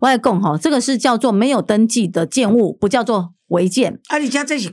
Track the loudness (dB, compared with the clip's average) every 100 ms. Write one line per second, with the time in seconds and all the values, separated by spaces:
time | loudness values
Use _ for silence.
0 | 0 2 0 0 0 -2 0 0 0 0
1 | 0 0 0 2 2 0 0 2 2 0
2 | -2 -2 -2 0 2 2 2 0 0 0
3 | 0 -2 -4 -10 -4 0 0 0 -2 -4
4 | -6 -4 -2 -4 -4 -4 -6